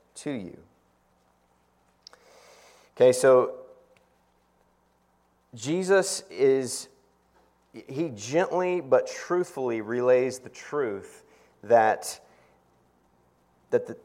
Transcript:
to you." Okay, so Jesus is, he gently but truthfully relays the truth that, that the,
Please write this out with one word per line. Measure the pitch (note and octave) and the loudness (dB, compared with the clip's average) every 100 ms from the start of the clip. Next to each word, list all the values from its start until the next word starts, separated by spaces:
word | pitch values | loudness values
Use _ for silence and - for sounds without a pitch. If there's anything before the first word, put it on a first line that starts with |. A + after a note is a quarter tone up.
| _ - | _ -16
to | D3 | -12
you." | C3 F2+ - - _ _ _ _ _ _ _ _ _ _ _ _ _ - - _ _ _ _ _ _ _ - | -10 -12 -18 -20 _ _ _ _ _ _ _ _ _ _ _ _ _ -20 -20 _ _ _ _ _ _ _ 2
Okay, | B2+ | 4
so | B2+ C3 B2+ - - - - _ _ _ _ _ _ _ _ _ _ _ _ _ _ _ _ _ A#2+ | 6 6 6 4 -4 -18 -20 _ _ _ _ _ _ _ _ _ _ _ _ _ _ _ _ _ -14
Jesus | B2 E3+ F#3 G3 F#3+ - - | -6 -4 2 2 2 -6 -12
is, | F2 C3+ C3+ B2 - - _ _ _ _ _ _ _ _ | 0 2 2 0 -8 -14 _ _ _ _ _ _ _ _
he | A2+ A#2 C3+ E3 | -20 -14 -8 -8
gently | G#2+ G#2+ D#3 F#3 E3+ F3+ F3+ | -8 -4 -2 0 -2 -2 -4
but | C3+ B2+ - | 2 2 2
truthfully | - - F3 F3+ - B2+ A#2 | -10 -6 -4 -4 -6 -6 -6
relays | G#2+ A#2+ B2 B2+ C3 C3 | -6 -2 2 2 2 -6
the | - | -16
truth | - - D3 B2 G2 - - _ _ _ _ | -20 -10 -6 -6 -6 -14 -20 _ _ _ _
that, | G#2 A#2 A2 G2 - - _ _ _ _ _ _ _ _ _ _ _ _ _ _ - | 2 4 4 0 -6 -16 _ _ _ _ _ _ _ _ _ _ _ _ _ _ -4
that | A#2+ - | -4 -4
the, | A2 | -14